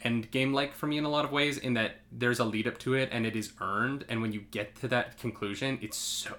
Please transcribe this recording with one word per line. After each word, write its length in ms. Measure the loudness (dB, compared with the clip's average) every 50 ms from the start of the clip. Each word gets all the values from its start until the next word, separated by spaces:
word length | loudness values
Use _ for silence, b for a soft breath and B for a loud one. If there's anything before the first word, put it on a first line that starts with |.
| -2
Endgame-like 680 | 0 0 0 0 0 0 2 2 2 2 2 0 -2 -4
for 140 | -4 -2 -2
me 100 | 0 0
in 60 | 0
a 40 | 2
lot 160 | 2 2 2
of 60 | 2
ways, 260 | 2 2 2 2 0 0
in 160 | 0 0 2
that 260 | 2 2 0 -2 -8 -18 -12
there's 280 | -4 0 2 2 4 4
a 40 | 2
lead 220 | 2 2 2 0
up 120 | 0 -2 -2
to 160 | 0 2 2
it 140 | 2 2 2
and 120 | 0 0 0
it 100 | 2 0
is 160 | -2 -4 -4 -6 -4
earned, 440 | -2 0 2 2 2 2 0 -2 -4 -2
and 120 | -2 0
when 100 | 0 0
you 80 | -2 -4 -6 -6
get 240 | -4 -4 -4 -4 -6
to 120 | -6 -2 2
that 300 | 2 2 2 0 -4 -6
conclusion, 600 | -6 -4 -4 -2 -2 -2 -2 0 0 -2 -2 -2
it's 140 | -4 -6 -6
so 380 | -4 -4 -4 -4 -4 -4 -6 -8